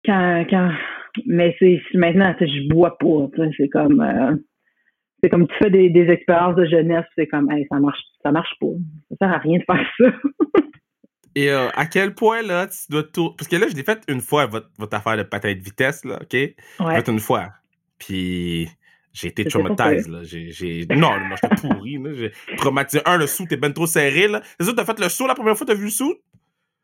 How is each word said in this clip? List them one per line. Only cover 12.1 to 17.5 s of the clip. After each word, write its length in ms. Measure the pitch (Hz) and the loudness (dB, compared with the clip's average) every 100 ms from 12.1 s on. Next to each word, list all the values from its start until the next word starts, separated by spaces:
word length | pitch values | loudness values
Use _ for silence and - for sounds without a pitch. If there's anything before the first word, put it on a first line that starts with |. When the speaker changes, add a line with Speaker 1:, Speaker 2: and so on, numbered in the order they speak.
Speaker 2:
point, 280 | 202 220 226 | 0 0 0
là, 260 | 220 175 190 | -2 -4 -4
tu 240 | - - | -10 -6
dois 100 | 147 | -4
tout, 280 | - - 165 - | -4 -4 -4 -4
parce 120 | - | -4
que 80 | 170 | -2
là, 100 | 240 | 0
je 60 | |
l'ai 80 | 151 | -2
fait 180 | 143 220 - | -4 -6 -4
une 120 | 131 | -8
fois, 260 | - 147 131 | -2 0 0
votre, 220 | 113 - - | -4 -12 -14
votre 180 | 107 104 | -8 -4
affaire 200 | 113 107 | -2 -4
de 80 | |
patin 280 | 98 104 104 | -4 -6 -4
de 60 | 95 | -6
vitesse, 460 | 95 - 131 135 | -10 -2 -2 -2
là, 160 | 131 - | -12 -14
OK ? 100 | - | -4
Speaker 1:
Ouais. 220 | 123 143 - - - 165 | -4 -4 -8 -20 -6 -2
Speaker 2:
Fait 140 | 160 117 | -2 0
une 80 | 110 | -2
fois. 300 | - 117 90 | -2 -4 -4